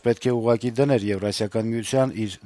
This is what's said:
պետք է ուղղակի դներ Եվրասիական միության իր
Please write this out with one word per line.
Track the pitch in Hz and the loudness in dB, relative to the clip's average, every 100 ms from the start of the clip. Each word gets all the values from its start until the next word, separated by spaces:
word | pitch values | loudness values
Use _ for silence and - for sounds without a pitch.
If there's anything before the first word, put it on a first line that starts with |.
| 120 | 0
պետք | 113 | 0
է | 127 120 | 0 0
ուղղակի | 113 117 123 117 | 2 2 0 0
դներ | 143 127 101 | 2 2 2
Եվրասիական | 98 104 - 107 113 113 | -2 -2 -2 -2 -2 -2
միության | 117 107 135 131 92 | -4 -2 0 0 0
իր | 107 95 | -6 -6